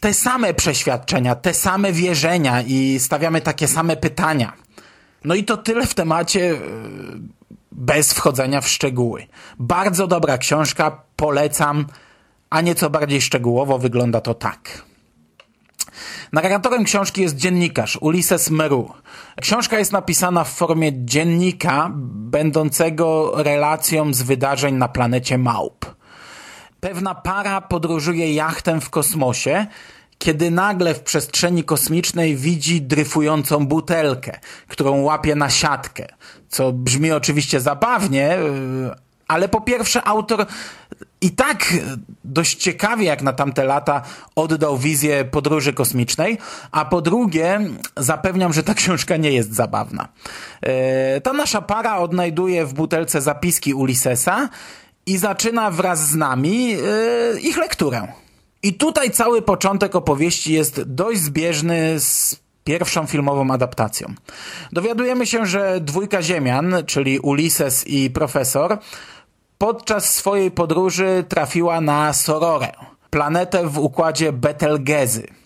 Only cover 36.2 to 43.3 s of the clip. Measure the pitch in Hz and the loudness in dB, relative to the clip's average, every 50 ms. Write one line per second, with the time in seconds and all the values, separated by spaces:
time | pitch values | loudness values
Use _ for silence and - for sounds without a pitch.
36.2 | - - - - _ _ - - 135 131 127 123 127 127 120 135 151 160 160 151 | -20 -20 -20 -20 _ _ -2 0 0 0 0 0 -2 0 0 2 2 2 2 0
37.2 | - - 147 151 143 - - 143 123 143 143 135 214 226 247 226 190 185 135 135 | 0 0 0 0 0 0 0 0 0 0 0 0 0 0 2 2 2 2 2 2
38.2 | 139 147 175 185 170 151 139 135 135 127 131 131 131 123 - - _ _ _ _ | 2 2 2 2 0 -2 -2 -4 -4 -6 -4 -4 -4 -6 -8 -10 _ _ _ _
39.2 | _ _ 160 160 185 190 185 233 214 - 240 247 233 - - 240 - 196 208 214 | _ _ 0 0 2 2 0 0 0 0 0 0 0 0 0 0 0 2 0 0
40.2 | 214 - 233 202 214 - - - - - - - - _ - _ - _ _ _ | 0 0 0 0 0 -2 -4 -14 -14 -16 -18 -20 -20 _ -20 _ -20 _ _ _
41.2 | - 185 - - 262 285 302 196 - - 170 170 - 110 135 120 - - - _ | 0 0 2 2 2 2 2 0 0 0 0 0 -2 -4 -8 -10 -12 -16 -20 _
42.2 | _ - 135 156 165 160 - - - 180 160 - - 208 233 233 214 170 147 127 | _ -4 -2 0 0 0 0 0 -2 -2 -2 0 0 -2 0 2 2 0 0 0
43.2 | 131 139 | 0 -2